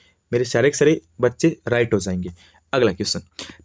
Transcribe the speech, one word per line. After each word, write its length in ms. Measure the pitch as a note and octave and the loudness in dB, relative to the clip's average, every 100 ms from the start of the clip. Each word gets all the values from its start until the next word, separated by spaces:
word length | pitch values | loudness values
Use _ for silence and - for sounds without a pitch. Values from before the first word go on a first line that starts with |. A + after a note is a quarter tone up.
| _ _ - | _ _ -4
मेरे 120 | A#2+ | -2
सारे 260 | B2 A#2 G#2+ | 0 2 2
के 60 | - | 4
सारे 240 | D3 D#3+ - - | 2 2 -2 -2
बच्चे 360 | B2 - E3 D#3+ - | -2 0 -2 -2 -2
राइट 260 | A#2+ A#2 | 0 2
हो 40 | G#2 | 0
जाएंगे। 320 | F#2 F#2 F2+ F2 _ _ _ | -2 -6 -6 -12 _ _ _
अगला 200 | C3+ A2+ | 0 0
क्वेश्चन, 280 | F#2 G#2 - - - - - | 0 -4 -6 -10 -18 -18 -10